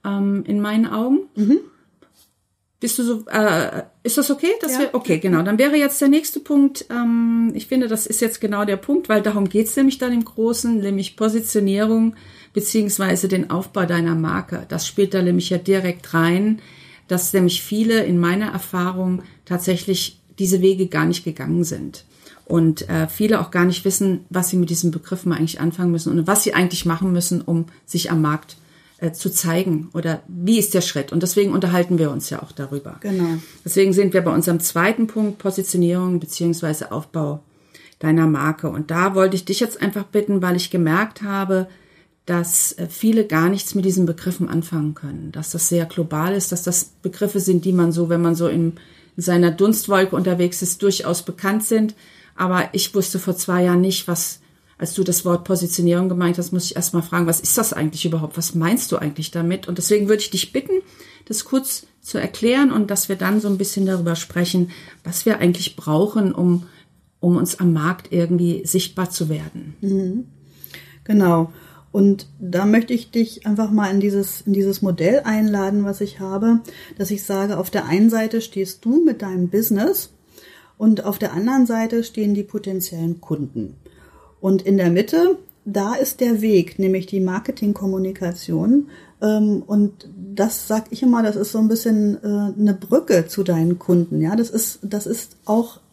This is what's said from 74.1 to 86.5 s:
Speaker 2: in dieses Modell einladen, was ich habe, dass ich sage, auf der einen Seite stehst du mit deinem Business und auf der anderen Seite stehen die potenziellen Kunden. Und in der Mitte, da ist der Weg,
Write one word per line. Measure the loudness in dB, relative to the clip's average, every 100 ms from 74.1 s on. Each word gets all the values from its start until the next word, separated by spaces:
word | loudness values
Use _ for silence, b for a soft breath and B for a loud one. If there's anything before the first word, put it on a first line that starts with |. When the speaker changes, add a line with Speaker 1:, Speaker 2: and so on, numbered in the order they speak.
| 0 -4 -6
Speaker 2:
in | 0
dieses | 2 2 0
Modell | -2 2 2 2
einladen, | 2 0 2 2 0 0 0
was | -2
ich | -6 -6
habe, | -6 0 4 2 B B B -8
dass | -4
ich | -4
sage, | -4 -2 -2 -2
auf | -2
der | -4 0
einen | 4 4
Seite | 4 -2 -4
stehst | -6 -6 -6 -6
du | 0 4
mit | 4 0
deinem | -4 -2 0
Business | 0 0 0 0 -2 -6 _ b b b b b b
und | 2 4
auf | 0 -4
der | -4
anderen | -2 0 2
Seite | 2 2 0 -2
stehen | -4 -2 0
die | 0
potenziellen | -4 -8 -6 -6 -6 -4 -4 -4
Kunden. | -6 -6 -6 -8 -10 -12 b b b b b b
Und | 0 2
in | 4 2
der | 4
Mitte, | 2 2 2 2 2 -6 _
da | -6 -4 -2
ist | -2 -2 0
der | 0 2
Weg, | 4